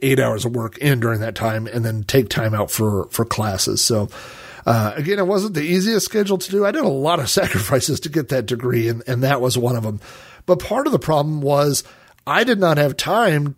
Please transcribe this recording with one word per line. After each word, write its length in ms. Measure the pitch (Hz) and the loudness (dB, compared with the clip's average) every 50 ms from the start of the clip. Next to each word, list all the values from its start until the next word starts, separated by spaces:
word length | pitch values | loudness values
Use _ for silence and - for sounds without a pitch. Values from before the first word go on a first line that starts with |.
eight 160 | 135 135 135 131 | 0 2 2 2
hours 260 | 123 117 110 104 101 | 2 2 0 -2 -2
of 120 | 117 120 | -2 -2
work 200 | 120 113 110 - - | -2 -4 -6 -6 -2
in 200 | 143 143 139 120 | 0 0 2 2
during 220 | 117 117 113 104 | 2 0 0 -2
that 160 | 110 113 98 | -4 -6 -4
time 320 | - - 113 110 110 113 107 | -2 -2 -2 -2 -2 -4 -4
and 160 | 117 120 113 | -4 -2 -2
then 180 | 113 110 107 | -2 -2 -4
take 280 | 101 - - 135 120 - | -2 2 2 2 2 2
time 220 | - 117 113 110 | 0 -2 -2 0
out 160 | 107 107 101 - | 0 -2 -2 -2
for, 380 | - - 110 107 104 95 - - | -2 0 0 2 2 0 -2 -2
for 140 | - - 117 | -2 -2 -2
classes. 560 | - - - 107 107 95 92 - 107 101 - | -2 -2 -2 -2 -2 -2 -2 -2 -2 0 0
So, 280 | - - 117 104 104 - - - - - - - - - - - - | 0 2 2 0 0 -2 -6 -12 -18 -18 -18 -20 -20 -20 -20 -4 0
uh, 260 | 113 117 113 107 104 113 | 2 2 2 2 0 -2
again, 240 | 151 143 175 202 202 | -2 -2 -2 0 0
it 60 | 185 | 0
wasn't 280 | 180 208 190 202 220 180 | 2 0 0 0 -2 -2
the 80 | 151 | -4
easiest 440 | 151 170 175 185 185 226 226 196 - | -2 0 2 2 2 2 0 0 0
schedule 320 | - - 214 202 196 196 185 | 0 0 0 0 0 0 -2
to 120 | - - | -2 -2
do. 160 | 190 202 202 | 0 0 2
I 60 | 202 | 2
did 120 | 285 320 285 | 0 0 0
a 40 | 185 | 0
lot 320 | 139 135 139 160 175 160 | 0 0 0 0 0 0
of 100 | 123 - | 0 0
<laughs> 0 | |
sacrifices 720 | - 202 180 - - - 107 - 139 127 - - 135 - | 0 0 0 0 -2 -4 0 0 0 0 2 0 -2 -2
to 80 | - 156 | -4 -2
get 220 | 147 160 143 - | -2 -2 -2 0
that 160 | 139 127 113 | -2 -2 -2
degree, 420 | 117 127 113 127 123 120 117 113 113 | -2 -2 -2 0 0 0 0 0 0
and, 160 | 117 113 - | -2 -4 -4
and 160 | 127 123 123 | -4 -2 0
that 180 | 131 135 143 127 | 2 2 2 2
was 160 | 123 123 104 | 2 0 0
one 200 | 127 117 120 123 | 0 0 0 0
of 80 | 117 110 | -2 -2
them. 160 | 107 104 101 - - - - - - - - - | -4 -6 -8 -10 -16 -20 -20 -20 -20 -20 -6 0
But 120 | - 180 156 | 0 2 2
part 280 | - - 208 262 294 | 0 0 -2 0 0
of 60 | 311 | 2
the 60 | 240 139 | 0 0
problem 440 | - - 156 143 147 156 156 147 | 0 0 0 2 2 0 -2 -2
was 420 | 135 143 143 143 147 147 131 - - - - - - - _ _ _ | 0 2 2 2 2 2 0 -2 -4 -8 -14 -20 -20 -20 _ _ _
I 160 | - 147 196 | 0 0 2
did 160 | 233 254 226 202 | 2 2 2 4
not 200 | 185 165 156 147 | 4 4 4 4
have 180 | 147 139 131 | 2 2 0
time 580 | - - - 190 226 233 190 156 147 147 143 135 | -2 -2 0 2 2 4 4 2 2 0 -2 -4